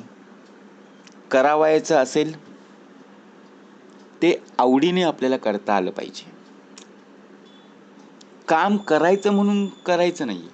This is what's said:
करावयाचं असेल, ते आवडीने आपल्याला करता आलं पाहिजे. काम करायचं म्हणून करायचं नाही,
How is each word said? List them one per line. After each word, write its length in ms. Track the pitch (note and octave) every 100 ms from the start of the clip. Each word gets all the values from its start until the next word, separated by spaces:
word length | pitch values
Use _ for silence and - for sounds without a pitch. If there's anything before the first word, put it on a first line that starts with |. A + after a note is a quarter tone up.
| - - - - - - - - - - - - -
करावयाचं 640 | C3+ C#3 D3+ D#3 D#3 D#3 D#3
असेल, 580 | C3 D#3 D#3 D#3 - - - - - - - - - - - - - - - - - -
ते 220 | E3 - - -
आवडीने 460 | B2+ C3 E3+ F3+
आपल्याला 340 | E3+ - B2+ C3
करता 380 | A2 G2+ G#2+ G2+
आलं 160 | F2+
पाहिजे. 400 | - C#2+ - - - - - - - - - - - - - - - - - - - - - - - -
काम 300 | D#3+ G3 G#3
करायचं 540 | - D#3 E3+ G3 G3+
म्हणून 360 | G3+ G3+ G3+ G3
करायचं 600 | - - F3 F3 F3 B2+
नाही, 200 | F2+ F2